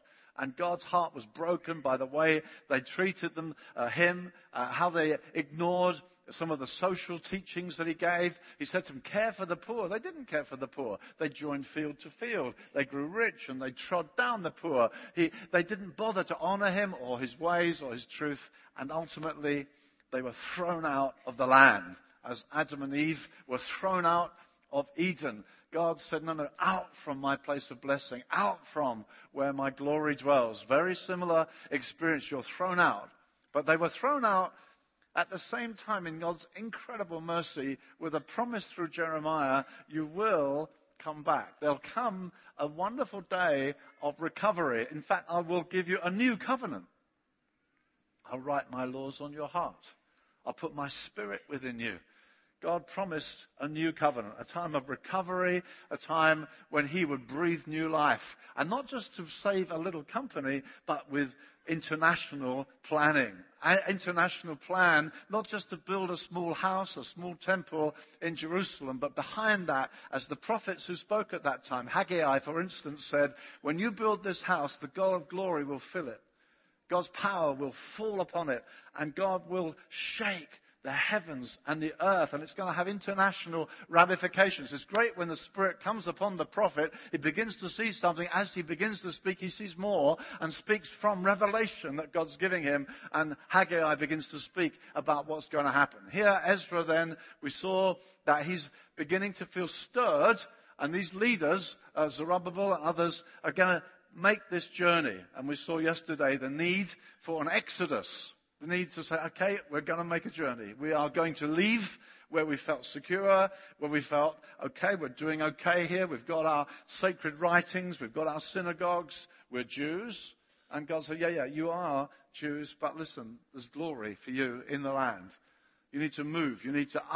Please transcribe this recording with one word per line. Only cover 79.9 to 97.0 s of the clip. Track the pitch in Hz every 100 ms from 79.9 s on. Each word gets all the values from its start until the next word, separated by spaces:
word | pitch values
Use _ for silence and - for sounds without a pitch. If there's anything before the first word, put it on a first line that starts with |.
shake | - - - 208 180 143 - _ _
the | 135
heavens | 139 - 208 165 135 123 - -
and | 156
the | 156 -
earth, | 185 190 151
and | 147
it's | 156
gonna | - 185
have | 165 180
international | 208 - 196 196 - 170 165 147 - -
ramifications." | 165 180 180 180 180 196 185 139
It's | 139
great | - 208 233 180
when | 170
the | 156
Spirit | - 196 190 -
comes | 196 220 170
upon | - 202 180
the | 151
prophet, | - 196 147 151 - -
he | 160
begins | 151 151 226 -
to | 180
see | - 226
something. | 185 175 165 170
As | 175 202
he | 185
begins | 160 160 214 202
to | 185
speak, | - 190 185
he | 185
sees | - 208 165
more | 202 190 143 165 - -
and | 160
speaks | - - 214 - -
from | 208 190 190
revelation | 196 208 220 220 - 151 143
that | 151
God's | 170 160 143
giving | 185 180
him, | 143 143 139 - -
and | 156 156 143 -
Haggai | 185 180 170 156 147
begins | 147 151 139
to | 147
speak | - 190 165 - -
about | 151 139 147 147
what's | 156 -
gonna | 151 143
happen. | 139 139 - -
Here, | 190 208 190
Ezra | 170 196 - 175
then, | 165 160